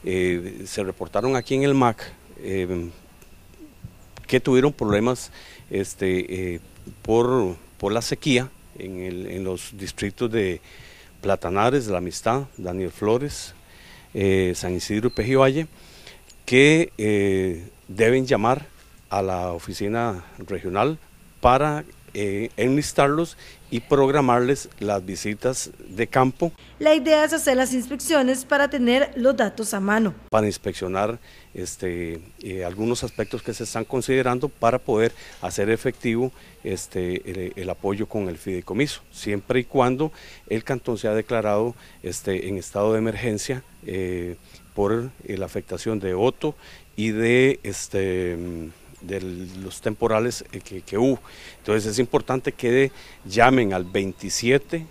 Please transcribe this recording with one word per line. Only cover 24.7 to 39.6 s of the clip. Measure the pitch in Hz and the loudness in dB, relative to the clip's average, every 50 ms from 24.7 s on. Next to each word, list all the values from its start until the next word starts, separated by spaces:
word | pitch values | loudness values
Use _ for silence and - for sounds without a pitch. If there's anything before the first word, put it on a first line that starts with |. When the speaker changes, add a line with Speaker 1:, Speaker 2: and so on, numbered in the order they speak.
| - - | -10 -6
Speaker 1:
las | 104 101 101 98 90 | -2 -2 -2 -2 -2
visitas | 95 95 82 - 104 104 107 - 123 131 - - 78 - - - - | -6 -8 -6 -4 -6 -6 -2 -2 -2 -2 -2 -8 -10 -14 -18 -18 -12
de | 92 104 117 - | -4 -4 -4 2
campo. | - 135 131 131 - - 175 170 - - - - - - | 4 4 4 4 2 -2 -4 -4 -4 -10 -20 -20 -10 0
Speaker 2:
La | 302 311 311 | 4 4 4
idea | 320 254 311 311 302 302 | 4 6 4 4 4 4
es | 311 | 2
hacer | 320 311 - 294 254 | 0 0 2 2 2
las | 254 262 247 | 2 2 2
inspecciones | 254 254 233 247 277 247 - - 320 285 262 247 262 254 262 | 0 -2 -2 -4 -8 -8 -2 2 2 4 4 2 0 -2 0
para | - 294 277 285 285 | 0 2 2 2 2
tener | 294 277 247 233 247 269 285 - - | 0 0 2 4 4 4 2 0 0
los | 262 233 262 269 | 2 2 4 4
datos | 220 233 196 - - 220 - - | 4 0 -2 -2 -6 -6 -4 -4
a | 196 | -2
mano. | 190 202 208 226 226 190 156 - - - | 0 2 2 4 2 2 0 -4 -6 2
Speaker 1:
Para | - 110 107 | 2 4 4
inspeccionar, | 104 92 - - 104 95 - 95 90 92 95 104 107 117 120 - - - - - - - | 2 0 -2 -4 -6 -4 -4 -4 -2 0 0 0 0 -2 -6 -12 -20 -20 -20 -20 -16 -12
este, | - 90 - - - 98 92 87 87 87 82 85 80 87 - - - | -10 -10 -10 -8 -6 -6 -4 -4 -4 -6 -6 -8 -10 -12 -18 -20 -16
eh, | - 101 92 95 90 | -12 -10 -8 -6 -6
algunos | 87 90 101 110 117 120 - 131 | -6 -4 -2 -2 0 0 -2 -4
aspectos | 113 - - 107 - - 113 | -8 -4 -6 -6 -4 -6 -8
que | - - 110 | -8 -8 -8
se | - | -8
están | 117 - - 117 110 | -8 -6 -4 -6 -4
considerando | - - 127 113 - 131 135 123 123 123 127 147 139 | -2 -4 -2 0 2 2 2 4 2 2 0 -2 -4
para | - - - 117 123 127 | -2 2 2 2 2 2
poder | - - 117 107 113 117 - - - - - - | 0 0 2 4 4 2 0 -4 -18 -20 -14 -8
hacer | - 90 - - 101 104 | -8 -6 -2 0 2 2
efectivo, | 113 - - 135 - - - 120 113 117 127 127 - - - - - - - | 0 0 0 -4 -6 -2 -2 -2 0 0 -2 -2 -4 -12 -20 -20 -20 -10 -6
este, | - 95 - - - - 95 90 90 90 92 - 95 | -6 -6 -6 -6 -8 -6 -4 -4 -2 -4 -6 -6 -8
el, | 92 95 90 - - | -8 -8 -8 -8 -8
el | 98 90 92 | -8 -8 -8
apoyo | 87 - - 98 101 101 107 - | -8 -4 -2 -4 -2 -2 -4 -4
con | - 107 98 92 | -4 -4 -4 -4
el | 85 78 | -6 -8
fideicomiso, | - 98 92 90 87 - 92 113 143 147 - - - - | -6 -6 -6 -6 -6 -6 -2 -2 -2 -2 -4 -12 -16 -20
siempre | - - - 107 104 101 - - 123 127 | -18 -10 -6 -6 -6 -6 -2 0 0 0